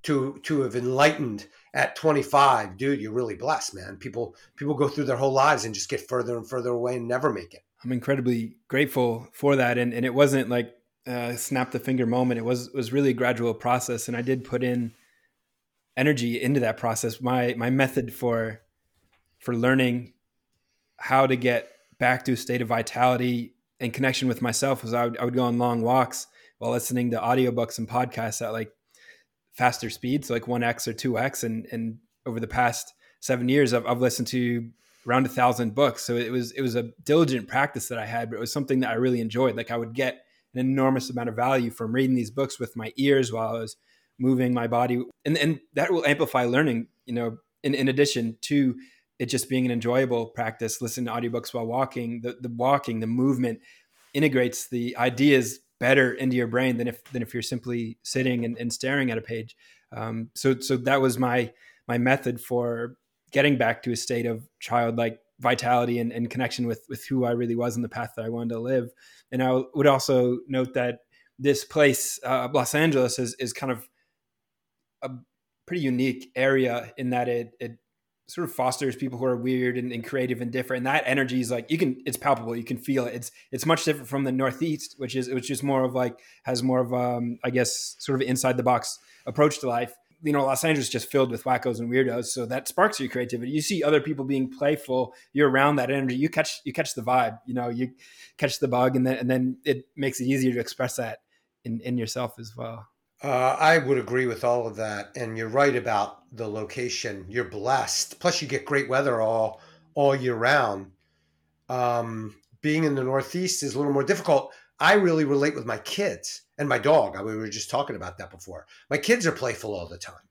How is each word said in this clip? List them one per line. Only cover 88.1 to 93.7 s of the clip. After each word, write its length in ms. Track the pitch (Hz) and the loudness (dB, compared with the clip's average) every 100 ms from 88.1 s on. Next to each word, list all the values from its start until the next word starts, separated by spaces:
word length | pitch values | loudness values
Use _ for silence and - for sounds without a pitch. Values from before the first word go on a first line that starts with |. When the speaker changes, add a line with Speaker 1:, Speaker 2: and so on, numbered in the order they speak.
| 135 | -2
Speaker 2:
of 80 | 127 | 0
inside 300 | 127 131 123 | 0 2 2
the 40 | |
box 360 | 123 123 - - _ - - | 2 2 0 -12 _ -14 -10
approach 320 | 127 202 220 | 4 4 4
to 80 | 131 | -2
life, 240 | 120 123 - _ _ | -2 -2 -8 _ _
you 100 | 156 | 0
know, 120 | 143 | 2
Los 200 | 135 131 | 2 2
Angeles 220 | 165 151 120 | 2 2 0
is 60 | |
just 180 | 120 - | -4 0
filled 200 | 139 131 | 2 2
with 140 | 117 | 0
wackos 360 | - 127 127 113 | 0 0 0 -4
and 100 | 117 | 0
weirdos. 360 | 127 131 117 117 | 2 2 0 -4
So 200 | - 113 | -6 -4
that 220 | 127 - | -4 -4
sparks 320 | - 208 - | 2 2 2
your 80 | 127 | -4
creativity. 420 | 127 120 120 123 | -4 -4 -4 -4
You 100 | 151 | -4
see 220 | 151 | -2